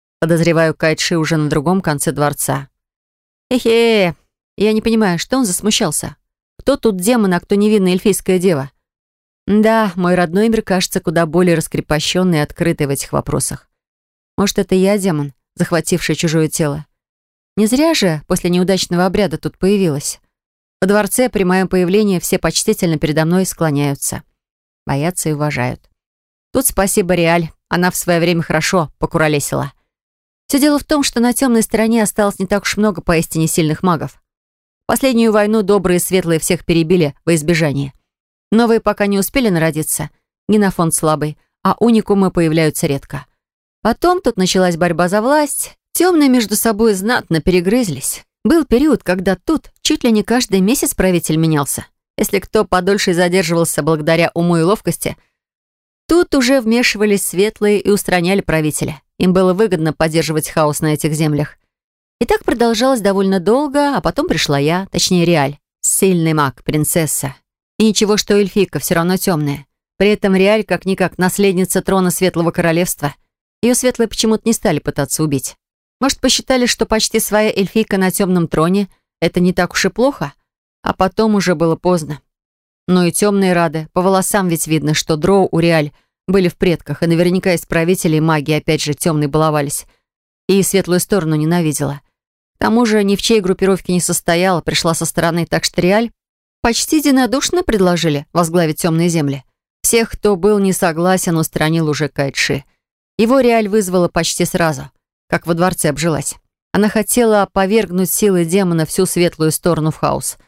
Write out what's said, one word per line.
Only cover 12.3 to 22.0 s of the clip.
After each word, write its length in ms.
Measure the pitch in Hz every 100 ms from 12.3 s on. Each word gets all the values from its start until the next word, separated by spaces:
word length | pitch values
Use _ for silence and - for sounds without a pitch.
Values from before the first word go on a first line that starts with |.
| 156
и 40 |
открытой 460 | 147 - 170 160 139
в 40 |
этих 200 | 139 -
вопросах. 580 | 143 135 139 - 135 _ _ _ _ _ _ _ -
Может, 200 | 196 -
это 160 | 190
я 240 | 185 190 208
демон, 360 | 190 151 143 - _ -
захвативший 600 | 175 170 - 180 - 156
чужое 320 | 170 160 156
тело? 380 | - 151 147 151 _ _ _ _ _ _ -
Не 100 | 208
зря 260 | 254 320
же 280 | 311 190 156 -
после 220 | 180 180
неудачного 560 | 180 180 185 - 175 185
обряда 320 | 196 185 160
тут 200 | 156 -
появилась. 640 | 185 208 180 143 - - _ _ _ _ _ -
Во 40 | 190
дворце 420 | 208 202 - 254
при 160 | 202 180
моем 240 | 185 185
появлении 500 | 185 175 202